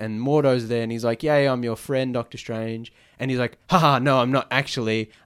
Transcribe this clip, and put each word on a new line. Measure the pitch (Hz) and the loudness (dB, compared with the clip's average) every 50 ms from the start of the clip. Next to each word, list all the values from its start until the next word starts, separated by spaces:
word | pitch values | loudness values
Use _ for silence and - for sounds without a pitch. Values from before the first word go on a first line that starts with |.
and | 107 110 110 107 | -6 -6 -6 -4
Mordo's | 120 135 143 151 143 139 127 127 117 | -2 2 2 4 4 4 2 2 0
there, | 110 120 117 113 | -2 -2 -2 -2
and | 113 | -2
he's | 117 117 113 | -4 -2 -2
like, | 117 117 113 - | -2 -2 0 0
"Yay, | 151 151 147 139 | 2 2 4 4
I'm | 139 131 123 120 | 2 0 0 -2
your | 120 113 | -4 -4
friend, | - - - 139 131 131 131 120 | -6 -6 -4 -2 -2 -2 -2 -2
Doctor | 123 117 - - 113 | -4 -6 -6 -12 -16
Strange," | - - 117 113 110 113 113 113 117 - _ _ _ _ _ _ | -10 -8 -6 -6 -6 -6 -6 -8 -10 -14 _ _ _ _ _ _
and | 120 131 | -4 -4
he's | 131 123 | -2 -2
like, | 123 117 - _ _ _ | -2 -4 -4 _ _ _
"Haha, | 175 180 160 147 139 127 | 2 4 4 4 4 4
no, | 123 143 135 131 | 4 2 4 4
I'm | 120 123 131 | 2 4 2
not | 139 - - | 0 0 0
actually, | 120 131 139 - - 135 117 110 110 110 110 110 - _ _ | -2 -2 -2 -2 -4 -4 -2 0 0 -2 -2 -6 -10 _ _